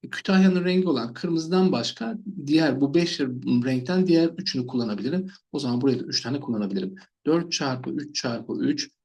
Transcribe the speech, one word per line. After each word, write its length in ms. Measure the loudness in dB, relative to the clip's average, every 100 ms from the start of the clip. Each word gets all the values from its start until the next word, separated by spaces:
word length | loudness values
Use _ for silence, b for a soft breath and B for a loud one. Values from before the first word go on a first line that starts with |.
| -10
Kütahya'nın 540 | -6 2 6 6 4
rengi 240 | 2 2 2
olan 240 | 0 -2
kırmızıdan 600 | -6 -2 -2 0 2 4
başka 460 | 2 -2 -6 -8 -8 -10 -10 0
diğer 340 | 2 4 2
bu 140 | 2
beş 260 | 2 2 -2
renkten 840 | -4 -4 0 2 2 -2 0 2 4
diğer 220 | 4 4 -2
üçünü 280 | -6 -4 -4
kullanabilirim. 600 | -4 -2 -4 -2 -4 -6 B _
O 60 | -6
zaman 220 | -2 2
buraya 200 | 2 0
da 40 |
üç 180 | -2 -6
tane 180 | -4 -6
kullanabilirim. 540 | -2 -2 -2 -2 -6 B B _ 0
Dört 260 | 0 0
çarpı 380 | -4 -2 -4 -6
üç 320 | -8 -6 -6
çarpı 300 | -4 -6 -6
üç. 380 | -2 0 -2 -6 _